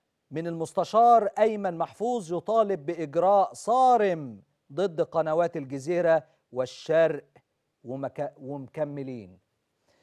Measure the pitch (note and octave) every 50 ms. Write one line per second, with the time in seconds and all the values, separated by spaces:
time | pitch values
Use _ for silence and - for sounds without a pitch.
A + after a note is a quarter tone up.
0 | _ _ _ _ _ _ C3+ D#3 E3+ E3+ E3+ E3 D#3+ - - G3 E3+ - - A3
1 | A#3 A#3+ A#3 A3+ G#3 F#3+ - G#3 A3 A3 G#3+ G#3 G3 F#3 E3+ E3 D#3+ - - -
2 | G3+ B3 B3 A#3 F3 D#3 F3 E3 - G#3 A3 A3+ G#3+ G3+ G3 D3 C#3 D#3+ E3+ E3
3 | D#3+ C#3+ C3+ E3+ E3+ F#3+ G3+ G3 F#3 - - - - G#3 A#3+ C4 C4 B3+ B3 A3+
4 | G#3 F#3+ E3+ D#3+ C#3+ B2 G#2+ G2 - _ _ _ _ - C3+ E3 G3 F#3+ D#3+ D#3
5 | D#3+ - - E3 D#3+ D#3 D#3 E3+ E3+ E3+ E3+ D#3+ C#3 B2+ C#3 C3+ B2+ D#3+ F3 E3+
6 | E3+ E3 D#3+ D#3 D#3 _ _ _ _ _ A#2+ B2+ B2+ - - - - - D#3 E3
7 | E3 D#3+ D3+ C#3 - _ _ _ _ _ _ _ _ _ _ _ - A#2 C3 C3+
8 | C3+ B2 - D3+ C#3+ - - - C3+ C3 C#3+ C#3 C3 A#2 - D#3 D3+ D3 C#3+ C#3+
9 | C3+ C3 B2+ A#2 G2 F2 F#2 F#2 _ _ _ _ _ _ _ _ _ _ _ _